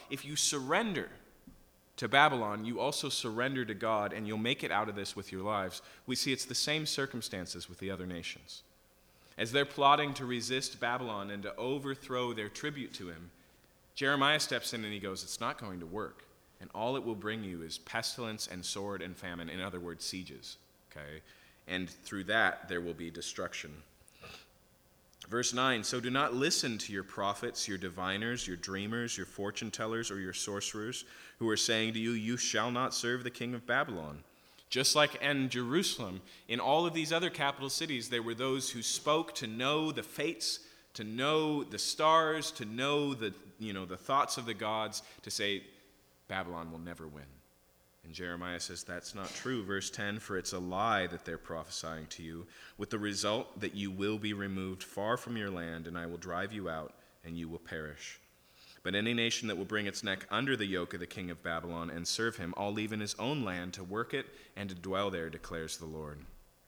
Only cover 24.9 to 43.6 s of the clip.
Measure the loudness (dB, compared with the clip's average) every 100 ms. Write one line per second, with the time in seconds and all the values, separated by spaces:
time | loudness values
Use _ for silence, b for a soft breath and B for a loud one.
24.9 | _ _ -20 -4 0 2 4 4 4 2
25.9 | -2 2 2 4 4 4 4 2 0 -2
26.9 | -4 -4 0 0 0 -2 -2 -2 -2 -4
27.9 | -2 0 0 0 -2 -2 -4 -4 -4 -2
28.9 | -2 -2 -4 -6 -4 -4 -2 -6 -4 -2
29.9 | 0 -2 -4 -4 -4 -2 -2 -2 -4 -4
30.9 | -6 -10 B B B 2 4 6 6 4
31.9 | 2 0 2 0 2 2 4 4 4 2
32.9 | 2 0 0 -2 -4 -4 -4 2 2 4
33.9 | -2 -6 -8 -14 B B B B 4 6
34.9 | 8 8 6 2 4 2 2 2 4 2
35.9 | 0 -4 -6 B B B 0 6 6 6
36.9 | 2 2 2 2 2 0 2 -2 -2 0
37.9 | -2 0 0 0 0 2 2 0 -2 -2
38.9 | 0 4 4 2 -4 -4 0 2 2 2
39.9 | -2 -4 -2 -2 0 -2 -2 B B B
40.9 | -10 -6 0 4 4 4 2 0 -2 0
41.9 | 6 8 8 8 2 0 -4 -6 0 4
42.9 | 4 4 2 -2 -4 -14 -8